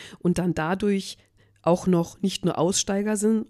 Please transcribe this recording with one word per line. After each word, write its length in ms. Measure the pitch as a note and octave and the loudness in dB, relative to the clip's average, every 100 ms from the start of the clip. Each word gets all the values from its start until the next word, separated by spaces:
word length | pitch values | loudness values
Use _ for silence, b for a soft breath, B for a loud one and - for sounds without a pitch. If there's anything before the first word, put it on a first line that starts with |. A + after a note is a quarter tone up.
| B B | B B
und 200 | F3 F3+ | 0 0
dann 160 | F3+ D#3+ | 0 -2
dadurch 640 | D#3+ F#3+ G#3 G3 - - _ _ _ _ | -2 -2 0 -2 -4 -16 _ _ _ _
auch 260 | - F3+ F#3 | 0 2 4
noch 360 | F3+ E3+ - | 2 2 -2
nicht 220 | G3 - F3+ | -4 0 -2
nur 140 | - | 0
Aussteiger 600 | D#3+ G3 - G3 G#3 G#3+ | 0 0 -2 -2 0 0
sind 280 | G#3+ A3 A3 | 2 2 0